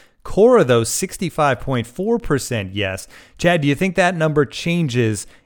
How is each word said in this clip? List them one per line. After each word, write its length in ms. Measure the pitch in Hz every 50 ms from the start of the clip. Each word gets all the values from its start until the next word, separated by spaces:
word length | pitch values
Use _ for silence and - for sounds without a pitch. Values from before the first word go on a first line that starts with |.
| _ _ _ _
Cora, 420 | - - - 185 214 247 254 220 156
though, 200 | 123 123 117 113
sixty-five 760 | - - - 190 185 - - 202 151 - - 151 139 127 120
point 260 | - 139 131 120 110
four 320 | - - - 190 226 233 226
percent 540 | - - 151 131 - - 123 110 98 92 95
yes. 320 | 101 98 95 95 95 - - - - - _ -
Chad, 240 | - - 175 175 170
do 80 | 143 143
you 60 | 143
think 200 | - 190 190 175
that 200 | 196 180 175 190
number 300 | 165 156 156 147 151 139
changes 800 | - - - - 170 170 175 165 135 117 123 117 110 107 98 - - - _ _